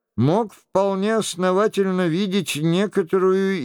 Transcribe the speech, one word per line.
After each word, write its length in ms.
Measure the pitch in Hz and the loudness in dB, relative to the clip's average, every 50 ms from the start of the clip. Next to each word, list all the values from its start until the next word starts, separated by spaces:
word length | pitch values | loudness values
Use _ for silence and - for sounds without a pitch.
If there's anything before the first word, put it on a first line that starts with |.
| _ _ _ | _ _ _
мог 380 | 104 120 143 175 226 233 196 - | 0 0 2 2 0 -2 -4 -8
вполне 640 | - _ _ - 190 196 196 190 190 196 214 226 | -20 _ _ -2 0 0 0 0 -2 -2 0 0
основательно 920 | 220 190 - - 175 185 185 185 196 220 214 - 196 196 190 185 185 180 165 | -2 -2 -4 -4 -2 -2 0 2 2 0 0 0 0 0 0 0 0 0 0
видеть 480 | 156 185 214 190 190 202 151 - - | 0 0 -2 0 -2 -2 -2 -4 -4
некоторую 1040 | 147 156 165 170 185 214 202 - 196 180 - 190 190 185 190 190 190 190 196 190 180 | -2 0 0 0 0 0 0 -2 -2 -2 0 0 2 2 2 2 2 0 0 -2 -2